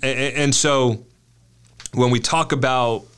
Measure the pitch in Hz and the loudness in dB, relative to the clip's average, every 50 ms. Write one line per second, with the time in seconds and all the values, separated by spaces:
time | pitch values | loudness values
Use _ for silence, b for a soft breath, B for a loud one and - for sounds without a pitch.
0 | 135 135 127 127 135 143 110 147 147 143 131 - - 151 143 135 127 123 110 104 | -4 -4 -2 -2 -4 -2 -2 0 0 0 2 2 2 2 2 2 2 2 0 -2
1 | - - _ _ _ _ _ _ _ _ _ _ _ - _ - - - - 127 | -8 -16 _ _ _ _ _ _ _ _ _ _ _ -20 _ -20 -18 -6 0 0
2 | 123 123 123 120 120 - 160 165 160 - 156 131 131 131 127 127 123 117 113 - | 2 2 2 0 0 -2 -2 -2 0 -2 -2 -2 0 0 0 0 0 0 -2 -4
3 | - - - | -8 -14 -20